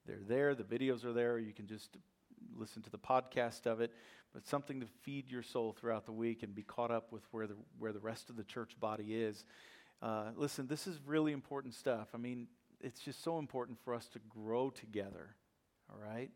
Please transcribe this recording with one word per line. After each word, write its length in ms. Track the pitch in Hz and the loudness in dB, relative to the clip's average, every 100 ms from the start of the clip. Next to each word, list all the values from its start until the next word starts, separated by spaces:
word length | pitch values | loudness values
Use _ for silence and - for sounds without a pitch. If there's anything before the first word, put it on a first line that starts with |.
They're 160 | - 101 101 | -10 -8 2
there, 260 | 127 143 | 6 6
the 100 | 131 | 4
videos 380 | 98 117 131 120 123 | 0 2 4 2 2
are 80 | |
there, 240 | 117 120 117 | 4 4 4
you 160 | 110 | 0
can 120 | 104 104 | -8 -10
just 300 | 107 - - - _ _ - - | -10 -10 -18 -20 _ _ -18 -14
listen 280 | - 110 113 | -8 -8 -8
to 80 | - | -8
the 80 | 104 | -6
podcast 680 | - 127 127 127 117 - | 4 6 6 2 2 2
of 160 | 120 113 | 0 4
it, 100 | 117 - - - - | 2 0 -18 -20 -16
but 120 | - - | -14 -2
something 340 | 143 139 135 | 0 0 -6
to 60 | 113 - | -6 -8
feed 300 | - 139 131 | -8 -6 -6
your 120 | 123 | -6
soul 300 | 117 123 113 | -2 0 0
throughout 320 | 104 117 110 | 0 0 0
the 80 | 113 | 0
week 300 | 110 117 113 | 0 2 0
and 120 | 104 | -4
be 80 | 101 | -6
caught 280 | 104 - 117 | -4 0 2
up 200 | 113 - | 2 0
with 120 | 107 - | -10 -8
where 160 | 113 107 | -4 -4
the, 100 | 104 - 113 | -4 -12 -6
where 160 | 110 | -4
the 60 | 104 | -2
rest 280 | 110 117 - | -4 -4 -8
of 80 | 113 | -8
the 80 | |
church 340 | 98 123 110 - | -6 -4 -6 -2
body 360 | 110 107 107 | 0 0 0
is. 320 | 110 110 101 - - - - - _ | 2 2 0 -10 -20 -20 -20 -20 _
Uh, 240 | 113 110 107 117 | 0 0 -2 0
listen, 300 | 143 - 131 | 0 0 -2
this 200 | 151 196 | -2 -2
is 140 | 156 139 | -6 2
really 260 | 156 156 | 4 4
important 400 | 143 - 139 131 | 2 -2 -4 -4
stuff. 360 | - 135 117 107 | 0 2 2 0
I 60 | 117 | -6
mean, 300 | 123 123 117 - _ _ | -4 -4 -8 -14 _ _
it's 180 | 131 - | -10 -8
just 240 | 147 127 | -8 -4
so 140 | 165 165 | 0 0
important 400 | 139 131 120 117 | 0 -2 -2 -4
for 120 | - | -2
us 140 | 117 - | -2 -4
to 100 | 117 110 | -14 -14
grow 400 | 110 110 120 131 | -8 2 4 4
together, 680 | 131 110 104 98 85 104 - _ _ _ _ - | 0 -4 -2 -2 -6 -14 -16 _ _ _ _ -20
all 80 | 101 | -12
right? 320 | 104 113 135 | -8 -6 -6